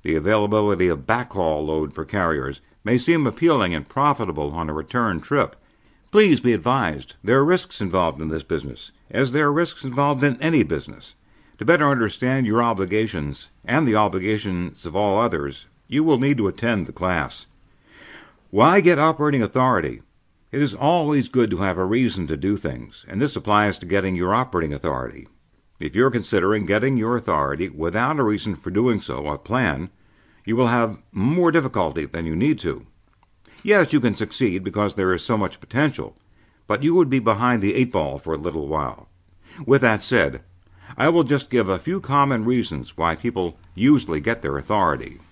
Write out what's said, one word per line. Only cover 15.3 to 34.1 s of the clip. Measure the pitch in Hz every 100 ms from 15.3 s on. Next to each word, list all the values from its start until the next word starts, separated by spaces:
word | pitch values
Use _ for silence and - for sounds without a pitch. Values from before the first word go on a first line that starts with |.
| 85 71 67 - _ _
you | 131
will | 160 131
need | 135 135
to | 98
attend | - 117 107
the | 78
class. | - 92 87 67 - - _ _ _ _ - - - - _ _
Why | 98 143 196
get | 170 156
operating | 160 156 151 139
authority? | 104 139 127 107 73 57 _ _ _ _ _
It | 139
is | 143
always | - 143 175 147 147 -
good | 127 117
to | 90
have | 98 87
a |
reason | 92 117 120 95 76
to | 76
do | 90
things, | 101 80 64 53 - -
and | 98
this | 143
applies | 113 104 104 104 90
to |
getting | 90 98 95
your | 90 90
operating | 110 127 90 80
authority. | 71 82 65 62 65 - _ _ _ _ _
If | 76
you're | 87 131
considering | 113 - 104 92 107
getting | 92 104 131
your | 127 110 120
authority | 110 78 69 71 92
without | - 82 98 127 156
a |
reason | 113 107 107
for | 82 90
doing | 95 123 104
so, | - 67 73
a | 73
plan, | - 123 107 69 90 _ _ _ _ _
you | -
will | 113 120
have | 120 113 95 _
more | - 113 175 175
difficulty | 160 135 107 82 80
than | 71 82
you | 82
need | 80 139 151
to. | 85 58 53 _ _ _ _ _ _ -
Yes, | 190 208 160
you | 151
can | 117